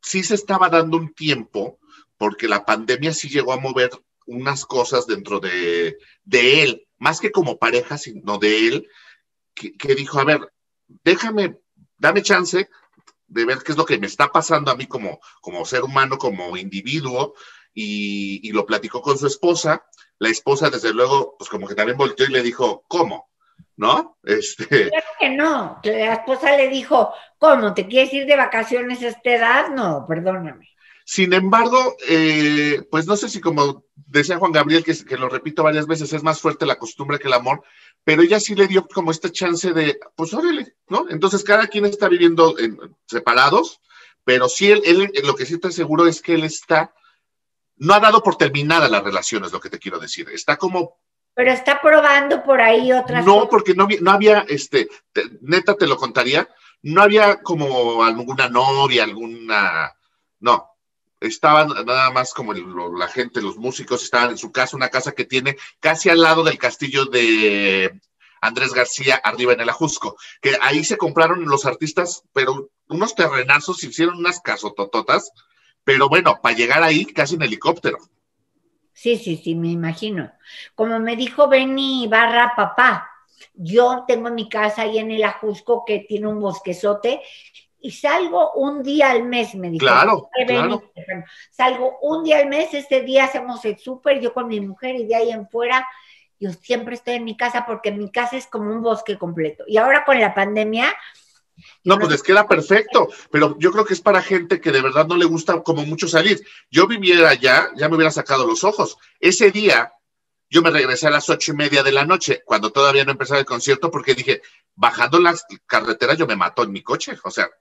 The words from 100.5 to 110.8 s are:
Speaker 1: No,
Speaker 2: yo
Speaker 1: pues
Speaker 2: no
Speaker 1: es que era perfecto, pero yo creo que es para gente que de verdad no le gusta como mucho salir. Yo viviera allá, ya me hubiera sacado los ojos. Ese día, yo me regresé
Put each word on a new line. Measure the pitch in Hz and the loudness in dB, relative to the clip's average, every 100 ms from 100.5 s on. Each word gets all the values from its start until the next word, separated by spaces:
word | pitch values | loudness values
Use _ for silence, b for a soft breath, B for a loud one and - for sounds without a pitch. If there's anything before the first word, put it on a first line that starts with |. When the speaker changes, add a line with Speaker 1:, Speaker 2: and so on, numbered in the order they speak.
| 214 214 226 269 415 - _ _ _ _ _ b b | -2 -2 -2 -2 -4 -14 _ _ _ _ _ b b
Speaker 1:
No, | 180 196 | 2 2
Speaker 2:
yo | |
Speaker 1:
pues | 208 | 4
Speaker 2:
no | 147 | 0
Speaker 1:
es | |
que | - | 4
era | 196 208 | 4 6
perfecto, | 170 147 202 214 269 - B B | 2 4 2 4 2 2 B B
pero | 151 151 147 | 2 2 2
yo | 175 | 0
creo | 196 208 | 2 -2
que | |
es | 185 | 0
para | - 190 | 2 2
gente | 175 185 170 180 | 2 -2 0 -2
que | 160 | 2
de | 135 | 2
verdad | 131 135 156 | 2 2 2
no | 175 | 4
le | 170 | 2
gusta | 165 160 170 | 0 -2 -2
como | 165 143 147 | 0 -4 -4
mucho | 160 175 | -4 0
salir. | 160 185 202 B B B | 2 2 0 B B B
Yo | 139 196 | 2 2
viviera | 226 190 175 160 | 2 2 6 6
allá, | 131 127 131 - - | 6 4 4 2 -2
ya | 151 | 0
me | 160 | 2
hubiera | 160 | 2
sacado | 156 - 135 120 | 0 -2 0 0
los | 113 | 2
ojos. | 190 208 160 - b b | 0 0 -4 -6 b b
Ese | 175 190 208 | 0 4 4
día, | 196 208 123 117 _ _ _ _ _ _ | 4 2 2 0 _ _ _ _ _ _
yo | 156 | 2
me | 165 | 4
regresé | 151 | 2